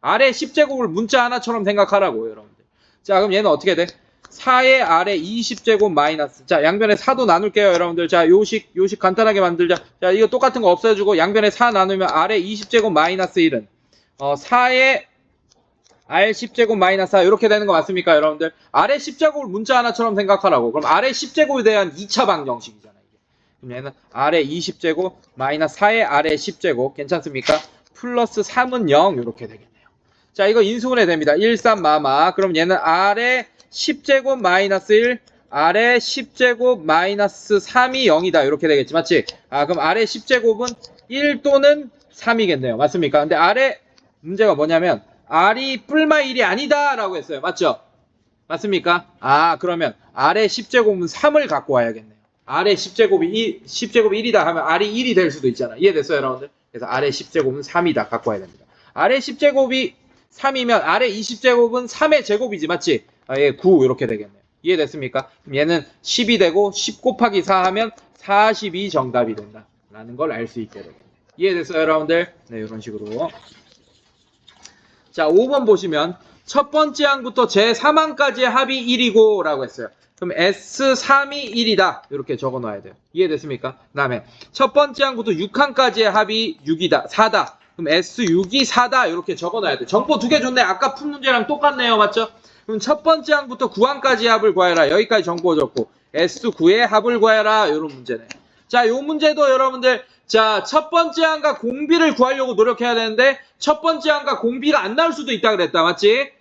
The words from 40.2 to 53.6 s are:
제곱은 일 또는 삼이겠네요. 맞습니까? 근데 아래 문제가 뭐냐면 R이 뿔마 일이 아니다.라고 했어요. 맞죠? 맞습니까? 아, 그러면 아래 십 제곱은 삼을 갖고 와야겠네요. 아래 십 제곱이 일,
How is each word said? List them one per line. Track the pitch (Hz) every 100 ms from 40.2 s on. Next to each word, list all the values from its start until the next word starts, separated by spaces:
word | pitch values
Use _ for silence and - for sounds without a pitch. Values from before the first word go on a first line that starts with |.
| -
제곱은 | 254 226 214 247 240 - _ _
일 | 262 294 277
또는 | 285 277 277 294 262 _ _
삼이겠네요. | - - 233 208 147 127 113
맞습니까? | 143 180 151 151
근데 | 151
아래 | 165 170 254 262 - _ _ _ _
문제가 | 151 190 214
뭐냐면 | 147 151 165 180 117 _ _ _
R이 | 151 190 226 269 262 -
뿔마 | 302 311 302
일이 | 277 254
아니다.라고 | 202 196 277 294 294 254 202 180
했어요. | 135 143
맞죠? | 165 180 165 - _ _ _ _ _ _ _
맞습니까? | 165 208 185 160 175 - _
아, | 123 143 165 156
그러면 | 180 170 160 - _
아래 | - 139 190 220
십 | - 220
제곱은 | 247 214 196 170
삼을 | - - 294 277
갖고 | 143 -
와야겠네요. | 131 117 110 - _ _ _
아래 | - 139 190 190
십 | 190
제곱이 | - 214 190 165
일, | 214 226 -